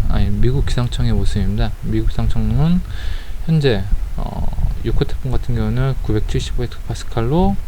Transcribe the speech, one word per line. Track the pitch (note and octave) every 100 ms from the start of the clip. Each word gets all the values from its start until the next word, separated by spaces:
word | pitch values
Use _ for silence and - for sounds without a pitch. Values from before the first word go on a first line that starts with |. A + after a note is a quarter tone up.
| -
아니, | G#2+ G2+
미국 | G2+ A2 C#3 D3
기상청의 | B2+ A#2+ - A#2+
모습입니다. | G#2 G2+ G2+ F#2+ G#2 G#2 -
미국 | A2 A2 A2
기상청은 | - A2+ A2+ A2 A#2+ D#3+ F3+ - - - - - - -
현재, | D#3+ C#3 G#2 G2 - - -
어, | - - - - - -
육 | A2+ -
호 |
태풍 | - - C3
같은 | A#2+ -
경우는 | A#2 A2 A#2+ C3 B2
구백칠십오 | - G#2+ - - - -
헥토파스칼로 | B2 - - A2+ - A#2 A#2 D#3+ G3 G3